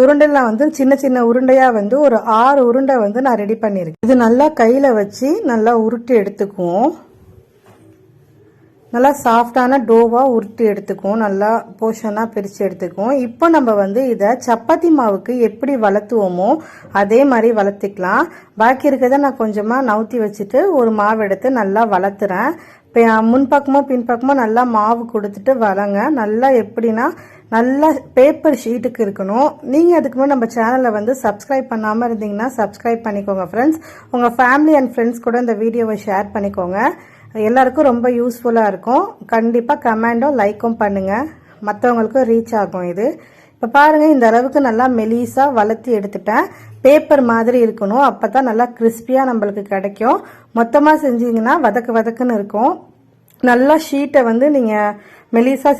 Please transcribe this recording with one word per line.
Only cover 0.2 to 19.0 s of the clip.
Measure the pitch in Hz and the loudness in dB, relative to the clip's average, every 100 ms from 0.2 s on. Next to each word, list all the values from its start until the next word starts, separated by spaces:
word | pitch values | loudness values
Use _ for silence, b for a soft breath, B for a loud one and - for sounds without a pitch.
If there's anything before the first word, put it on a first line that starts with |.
| 302 285 240 | 4 2 0
வந்து | 220 302 302 | 0 -2 0
சின்ன | 262 277 | 0 2
சின்ன | 277 254 233 | 0 0 2
உருண்டையா | 240 262 262 262 | 2 4 4 4
வந்து | 220 202 262 294 | 2 0 2 2
ஒரு | 220 226 220 | 2 0 2
ஆறு | 254 285 240 | 4 4 2
உருண்டை | 247 269 254 | 2 0 0
வந்து | 202 226 269 | 0 0 -2
நான் | 220 | -2
ரெடி | 202 220 | -2 -4
பண்ணியிருக்கேன். | 220 202 165 160 220 | -4 -4 -8 -6 2
இது | 254 | 2
நல்லா | 226 240 302 311 | 4 4 2 2
கையில | 226 262 277 220 | 2 4 2 2
வச்சு | 202 - 262 392 359 | -2 -4 -2 -2 -2
நல்லா | 226 214 240 | 0 2 2
உருட்டி | 220 233 233 240 | 0 -4 0 0
எடுத்துக்குவோம். | 196 - 202 - 175 185 277 349 - _ - - _ _ _ _ - _ _ _ _ _ b b b b - | 0 -4 -8 -4 -4 0 -2 -2 -16 _ -20 -20 _ _ _ _ -20 _ _ _ _ _ b b b b -10
நல்லா | 240 262 277 | 0 0 2
சாஃப்டான | 240 226 233 254 247 269 220 | 0 0 0 -2 0 0 2
டோவா | 226 233 240 269 | 2 4 2 0
உருட்டி | 226 226 - 220 | 0 -4 -2 -2
எடுத்துக்குவோம். | 196 196 190 196 220 | -2 -6 -8 -4 -2
நல்லா | 208 196 208 226 - - | -2 -2 -2 -2 -6 -6
போர்ஷனா | 226 220 220 208 226 | -6 -4 -8 -6 -6
பிரிச்சு | 214 196 - 196 | -6 -10 -6 -6
எடுத்துக்குவோம். | 180 180 180 220 277 240 | -6 -12 -6 -4 -2 -4
இப்போ | 240 339 | -2 2
நம்ம | 320 240 208 | 2 2 0
வந்து | 196 208 269 | 0 -2 -2
இதை | 208 202 254 247 | 0 0 -2 -2
சப்பாத்தி | 226 240 320 339 302 | -4 0 0 2 2
மாவுக்கு | 233 190 190 247 226 | 2 -2 -4 -2 -2
எப்படி | 214 262 269 | -2 -4 0
வளர்த்துவோமோ | 214 202 208 233 190 180 202 311 B B B | 0 0 -2 -2 -2 -2 0 -2 B B B
அதே | 196 202 226 | -2 2 4
மாதிரி | 277 233 233 220 | 4 2 2 2
வளர்த்திக்கலாம். | 202 202 202 202 185 226 339 B B - | -2 -2 -8 -6 -2 -2 -2 B B 0
பாக்கி | 226 262 294 | 0 2 0
இருக்கிறத | 262 | 0